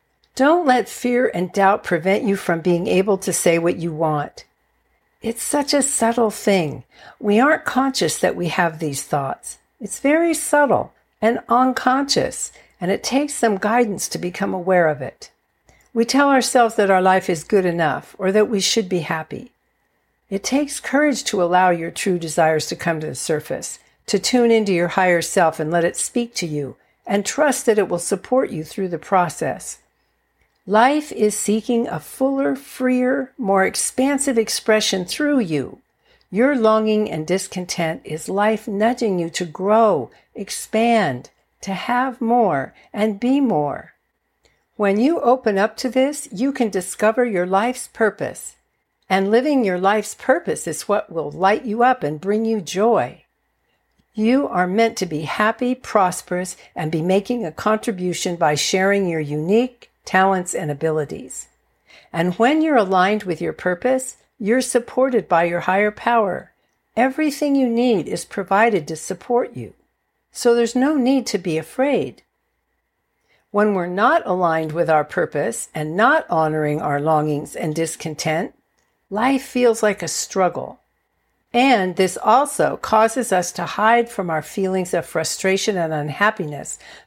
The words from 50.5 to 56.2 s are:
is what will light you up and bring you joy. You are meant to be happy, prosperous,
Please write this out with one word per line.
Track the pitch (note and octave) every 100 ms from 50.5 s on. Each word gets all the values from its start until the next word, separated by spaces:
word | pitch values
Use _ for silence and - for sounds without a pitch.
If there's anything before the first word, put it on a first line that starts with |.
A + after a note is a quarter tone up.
| D3+ E3+
is | D3+ -
what | G#3 -
will | E3 D3
light | D3 F#3+ A3 A#3+
you | A3+
up | B3 B3+
and | D3 D3+
bring | F#3+ G#3+ A3+
you | A3
joy. | D#3 F3+ A3+ G3 B2 - _ _ _ _ _ _ _ _ _
You | G#3+ A3 C4+ C#4
are | F3+ F3+
meant | G3+ A3+ A3+
to | F3
be | D#3
happy, | D#3 - G#3+ A3+ B3
prosperous, | B3+ - G#3+ F3+ -